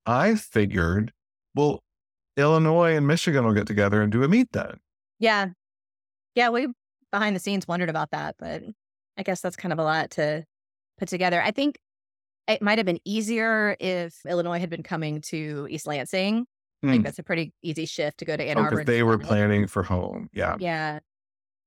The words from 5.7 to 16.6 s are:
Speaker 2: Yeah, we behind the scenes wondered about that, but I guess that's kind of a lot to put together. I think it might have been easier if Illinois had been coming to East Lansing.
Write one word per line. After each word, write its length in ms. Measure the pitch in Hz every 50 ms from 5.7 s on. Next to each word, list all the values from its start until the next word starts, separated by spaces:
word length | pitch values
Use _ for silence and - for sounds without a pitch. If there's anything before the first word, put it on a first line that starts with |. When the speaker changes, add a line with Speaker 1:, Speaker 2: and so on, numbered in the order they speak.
| _ _ _ _ _ _ _ _ _ _ _ _ -
Speaker 2:
Yeah, 160 | 240 247 233
we 180 | 233 240 269 254 240 _ _ _ _ _ _ _
behind 240 | - 202 214 208 196
the 40 | 185
scenes 260 | - 202 202 190 -
wondered 220 | - 170 175 180 165
about 220 | 156 156 151 151
that, 240 | - 151 147 151 - -
but 240 | 156 165 156 - - - 220 _ _ _ _ _ _ _ _
I 60 | - 190
guess 180 | - 185 -
that's 160 | - 180 175
kind 160 | - - 180 156
of 60 | 160
a 40 | 160
lot 280 | 156 156 160 151 -
to 340 | - - 151 151 151 160 160 - _ _ _ _ _ _ _ _ _
put 120 | - 196 -
together. 320 | - 175 185 180 175 170
I 100 | - 208
think 260 | 214 285 277 294 - - _ _ _ _ _ _ _ _ _ _ _ _ _
it 140 | - 220 -
might 160 | 208 202 214 226
have 60 | 220
been 160 | 185 170 165 -
easier 720 | 190 208 220 214 214 233 226 220 226 220 214 208 208 - -
if 440 | - 185 185 175 175 170 - - -
Illinois 340 | 139 180 175 170 175 175 170
had 100 | 180 165
been 120 | 170 160
coming 380 | 151 - 180 160 160 151 151 151 151
to 440 | - - 156 156 151 151 143 143 -
East 180 | - 156 -
Lansing. 580 | 156 147 143 127 - - 185 190 202 220 233 247 - _ _